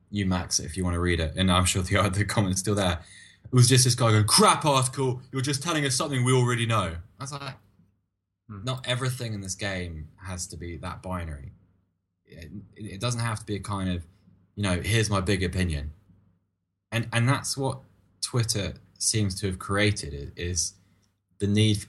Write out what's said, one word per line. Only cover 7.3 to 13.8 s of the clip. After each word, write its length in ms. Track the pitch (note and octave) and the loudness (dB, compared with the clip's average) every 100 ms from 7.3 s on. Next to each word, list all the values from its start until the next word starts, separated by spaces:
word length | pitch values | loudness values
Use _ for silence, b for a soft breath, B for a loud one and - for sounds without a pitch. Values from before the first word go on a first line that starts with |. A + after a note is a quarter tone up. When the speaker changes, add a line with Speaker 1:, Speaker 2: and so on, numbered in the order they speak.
Speaker 1:
like, 220 | C#3+ C#3 C#3 _ _ _ _ _ _ _ _ - | -10 -12 -14 _ _ _ _ _ _ _ _ -18
Speaker 2:
Hmm. 160 | G#2 | -12
Speaker 1:
"Not 200 | A2+ B2+ A#2+ | -8 -6 -4
everything 460 | B2 C3 B2 A#2 | -2 -2 -4 -6
in 60 | G#2+ | -6
this 120 | F#2+ | -8
game 540 | - G#2 F#2+ F2+ D#2+ D2+ - F2+ | -6 -6 -4 -6 -8 -14 -14 -10
has 200 | F2+ - | -10 -10
to 80 | D#2+ | -10
be 200 | E2+ E2 | -12 -10
that 240 | F2+ - | -10 -10
binary. 500 | F#2 F2+ E2+ C#2+ C2 - _ _ _ _ _ _ | -8 -6 -6 -10 -14 -18 _ _ _ _ _ _
It, 260 | _ - E2 F#2+ F#2+ - | _ -20 -16 -16 -16 -16
it, 80 | G#2 | -14
it 60 | F#2 | -6
doesn't 200 | A#2+ A#2 | -4 -4
have 180 | A#2 G#2+ | -4 -6
to 40 | |
be 100 | - G2+ | -6 -8
a 40 | |
kind 280 | F#2 G2+ | -4 -4